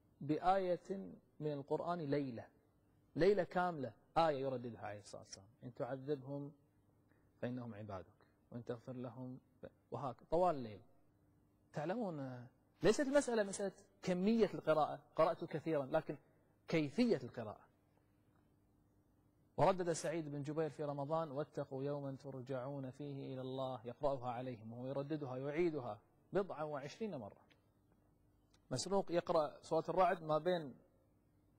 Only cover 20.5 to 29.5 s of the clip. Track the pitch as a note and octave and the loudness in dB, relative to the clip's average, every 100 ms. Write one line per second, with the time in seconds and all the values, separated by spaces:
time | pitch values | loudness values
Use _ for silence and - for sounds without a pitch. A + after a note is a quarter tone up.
20.5 | D3+ D#3 C#3 D3 C#3+ C#3 D#3+ D#3+ C3+ D3 | -2 -2 -2 -4 -4 -2 -2 -2 -4 -4
21.5 | - C#3 C3+ C#3+ C#3+ C#3 C3+ C#3 C3+ B2 | -6 -6 -4 -4 -4 -6 -8 -10 -10 -6
22.5 | C3 B2+ C#3+ C3 B2 D3 C#3 C3+ C3 C3 | -4 -4 -6 -8 -8 -8 -8 -8 -6 -6
23.5 | C3 C3 B2 A#2 - C#3+ C#3 B2 A#2+ C3 | -4 -4 -6 -10 -2 0 0 -2 -4 -6
24.5 | A#2 A2 A#2 C3 C#3 C#3+ D#3 C3+ B2+ C#3 | -8 -10 -10 -6 -4 -4 -4 -4 -4 -2
25.5 | D3 F3 D3+ A#2+ G#2 - _ _ F#3 F#3+ | 2 2 0 -4 -8 -12 _ _ -2 -2
26.5 | C3+ D#3 D3 C#3 - A3 D3 G2+ - - | -4 -4 -4 -8 -6 -6 -6 -10 -14 -20
27.5 | - _ _ _ _ _ _ _ _ _ | -20 _ _ _ _ _ _ _ _ _
28.5 | _ - B2+ F3+ G3 - E3+ - E3+ D3 | _ -8 -6 0 0 2 0 4 4 2